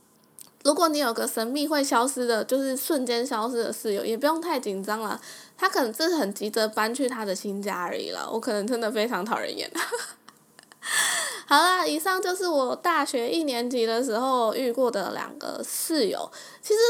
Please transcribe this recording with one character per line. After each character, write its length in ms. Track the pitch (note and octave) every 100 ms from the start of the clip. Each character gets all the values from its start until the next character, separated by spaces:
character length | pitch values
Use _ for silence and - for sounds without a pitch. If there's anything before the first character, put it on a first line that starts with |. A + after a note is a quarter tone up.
| _ _ _ - - _ C#4
如 80 |
果 160 | D4+ E4
你 80 | D4
有 160 | C4+
个 140 | A3+ A3
神 180 | - A3+
秘 220 | C#4 D4
会 160 | D4+
消 240 | C#4 B3+ B3
失 180 | B3+ A#3+
的， 180 | A3+
就 140 | G#3+ C4
是 180 | C4+ C4
瞬 300 | - D#4 B3
间 180 | A#3
消 240 | B3+ A#3 A3+
失 160 | B3
的 80 | A3
室 220 | G#3+ A3+
友， 100 | G3
也 140 | - A3+
不 80 | C#4+
用 160 | D#4+
太 180 | E4+ D4
紧 240 | B3+ G3
张 160 | F#3+ G#3+
啦， 220 | G#3+ G#3+ - - - -
他 140 | F#4+
可 100 | F#4
能 140 | B3
只 160 | A3 D#4+
是 60 | E4+
很 180 | G3+
急 160 | G3+ G#3
着 180 | G#3+ A3
搬 260 | A3 A3
去 140 | B3 C4
他 160 | A#3
的 120 | G#3+ F#3+
新 260 | G#3 G3
家 220 | G3+ F3+
而 120 | F3 -
已 140 | -
啦， 180 | F2+ D2
我 120 | A3+
可 120 | A3+
能 140 | G#3+ G3+
真 160 | A#3+
的 100 | A3
非 160 | A3 A3
常 160 | G#3
讨 140 | G#3 -
人 180 | - -
厌。 160 | -
<laughs> 1700 | E4 - A#4 - - - - _ - - - - A5+ A5 - D5+ A4+ -
好 80 | D4
啦， 300 | F4 F#4 D#4
以 140 | D4+
上 200 | F#4+ F#4
就 160 | F#4+ F#4
是 120 | F#4
我 280 | D4+ B3+ B3+
大 300 | F4+ E4 C#4+
学 240 | C4 A#3+
一 140 | E4
年 260 | D4+ A#3+ B3
级 160 | B3+ A3+
的 180 | A3+
时 140 | C4 G#3+
候 380 | C4 B3+ A3+ G#3
遇 160 | C4
过 180 | A#3 B3+
的 240 | G3+ F#3
两 240 | - - -
个 260 | - -
室 440 | - - - D#4 G#3
友， 240 | - - - - -
其 100 | -
实 60 | G#4+ A#4